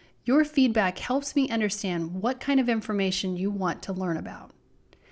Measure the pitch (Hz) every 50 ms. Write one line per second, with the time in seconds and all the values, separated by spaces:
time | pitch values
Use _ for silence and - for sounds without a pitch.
0 | _ _ _ _ _ - 254 302 302 294 - 277 262 247 220 220 196 185 180 -
1 | - - 254 285 277 - - 285 269 269 220 226 214 202 - - - 190 175 170
2 | 165 165 180 185 190 240 262 269 - 277 285 269 247 240 233 220 - - 208 202
3 | 190 190 190 - - 185 180 180 185 202 202 196 185 175 - - - - 190 180
4 | 185 180 165 160 180 185 - - - - _ _ _ _ _ _ _ _ - _
5 | _ _